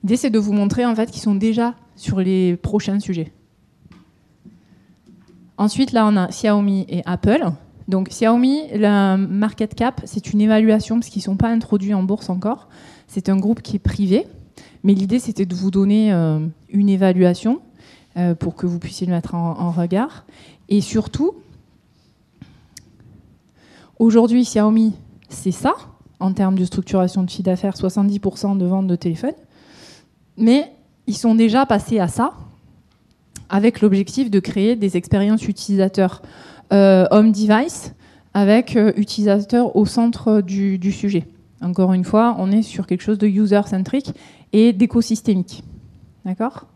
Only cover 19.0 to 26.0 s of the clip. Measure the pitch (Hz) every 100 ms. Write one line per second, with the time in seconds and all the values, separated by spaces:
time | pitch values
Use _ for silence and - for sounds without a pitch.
19 | 180 170 - 170 170 160 175 170 170 190
20 | 277 - - - - _ - 202 - 220
21 | 214 - 330 - - - _ _ _ _
22 | _ _ _ _ - - _ - _ _
23 | - - _ _ _ _ _ - _ _
24 | 226 226 233 240 240 220 214 220 220 196
25 | - - _ - 190 - 262 427 - -